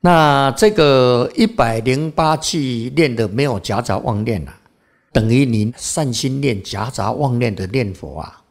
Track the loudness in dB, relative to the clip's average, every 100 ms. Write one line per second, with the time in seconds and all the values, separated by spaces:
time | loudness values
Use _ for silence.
0 | 6 6 6 4 2 4 2 4 4 6
1 | 4 2 0 0 0 2 0 0 -2 -2
2 | -2 0 0 0 -2 -4 -4 -4 -4 0
3 | 0 0 -2 0 -2 -2 -4 -6 -2 -4
4 | -2 -2 -2 -4 -6 -16 _ _ _ _
5 | _ 0 2 2 2 2 -2 -4 -8 -4
6 | -4 -2 -4 -2 -4 -4 -6 -8 -8 -4
7 | -4 -2 -2 0 -2 -4 -4 -4 -4 -8
8 | -12 -12 -14 -16 _